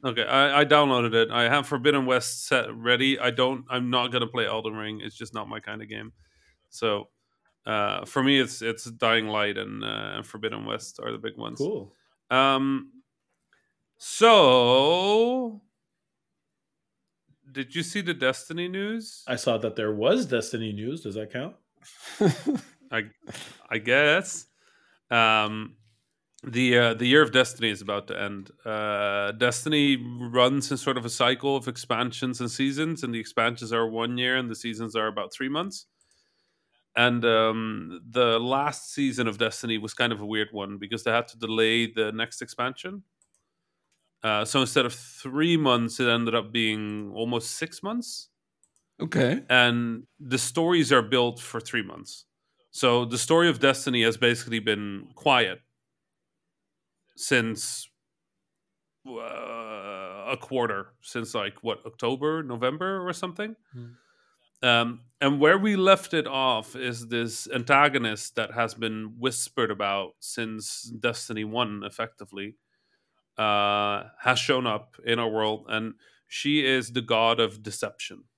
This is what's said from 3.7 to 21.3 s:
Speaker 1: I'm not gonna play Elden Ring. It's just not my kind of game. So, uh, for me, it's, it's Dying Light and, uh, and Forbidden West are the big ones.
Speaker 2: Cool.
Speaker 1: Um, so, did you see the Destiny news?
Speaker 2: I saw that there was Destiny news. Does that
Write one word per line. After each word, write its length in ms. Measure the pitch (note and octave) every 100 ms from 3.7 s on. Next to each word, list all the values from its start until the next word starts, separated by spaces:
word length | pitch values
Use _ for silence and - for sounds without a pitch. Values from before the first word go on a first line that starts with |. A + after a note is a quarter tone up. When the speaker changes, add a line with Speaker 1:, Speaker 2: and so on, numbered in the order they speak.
Speaker 1:
I'm 180 | B2+ B2
not 200 | B2+ B2
gonna 140 | B2 A#2
play 200 | A#2+ G#2+
Elden 280 | G#2+ A2
Ring. 260 | G#2+ G#2+ G#2+
It's 140 | G2+
just 180 | - A2
not 120 | A2 G#2
my 120 | G#2+
kind 200 | G#2+ G#2+
of 60 | G#2+
game. 240 | A2 A2 _ _ _ _ _ _
So, 380 | - A2+ G#2 G#2 _ _ _ _ _ -
uh, 380 | A2 G#2 F#2+ -
for 140 | -
me, 160 | C3 C#3
it's, 220 | B2+ -
it's 220 | A2+ A#2 -
Dying 420 | A2+ A#2 A2+ A2
Light 300 | G#2+ G#2 G2+
and, 260 | G#2 G#2+
uh, 320 | G#2+ G#2+ G#2+ G2
and 100 | G#2+
Forbidden 380 | G#2+ A2 G#1+
West 340 | - A2 - -
are 120 | A#2
the 60 | A2+
big 180 | A2 A2
ones. 220 | A2 A#2+
Speaker 2:
Cool. 340 | D3 G3+ G2+ _ _ _ _
Speaker 1:
Um, 600 | C3 C3+ C3+ C3+ C3+ C3+ - _ _ _ _ _ _ _ _ _ _ - - A3+
so, 1300 | A3 D3 B2+ A#2+ B2+ C#3+ F3 G3 G#3+ A#3 B3+ B3 G#3+ _ _ _ _ _ _ _ _ _ _ _ _ _ _ _ _ _ _ C#3
did 240 | C3 B2+
you 80 | E3+
see 180 | E3+ G#3
the 140 | F3
Destiny 540 | D#3 C3 C3 - E3 F3
news? 540 | F#3+ G3+ A3+ A3 - -
Speaker 2:
I 100 | A#2+
saw 220 | - A2+
that 180 | A2+ A2
there 160 | G#2+
was 340 | G#2+ A#2 A#3 G3
Destiny 460 | B2 A2 A#2 A2
news. 300 | G#2 A2+ D#3+
Does 120 | A2 G2+
that 160 | G#2+